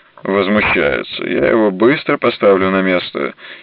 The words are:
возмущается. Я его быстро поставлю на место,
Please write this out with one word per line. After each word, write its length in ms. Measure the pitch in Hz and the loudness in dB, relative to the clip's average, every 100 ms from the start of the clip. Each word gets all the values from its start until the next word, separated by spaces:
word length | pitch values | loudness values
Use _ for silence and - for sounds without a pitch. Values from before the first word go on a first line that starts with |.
| _ - | _ -10
возмущается. 1000 | - 98 95 107 95 95 73 60 - - | -2 0 2 0 0 0 0 -2 -6 -8
Я 240 | - - - | -4 0 2
его 220 | 117 107 | 2 2
быстро 460 | 92 120 156 - 143 | 2 2 2 -2 -2
поставлю 540 | 123 - 104 95 95 | -2 2 4 4 2
на 100 | 95 | 0
место, 540 | 92 90 - 95 69 - - - | 0 -2 -2 -6 -8 -10 -20 -20